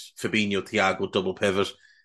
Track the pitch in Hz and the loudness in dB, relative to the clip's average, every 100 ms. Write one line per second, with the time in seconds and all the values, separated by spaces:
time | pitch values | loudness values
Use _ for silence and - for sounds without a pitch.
0 | - - 113 107 104 98 95 107 95 92 | -16 -8 -2 0 2 0 -2 2 2 2
1 | 95 104 95 92 104 95 98 - _ _ | 0 0 -2 0 0 2 0 -4 _ _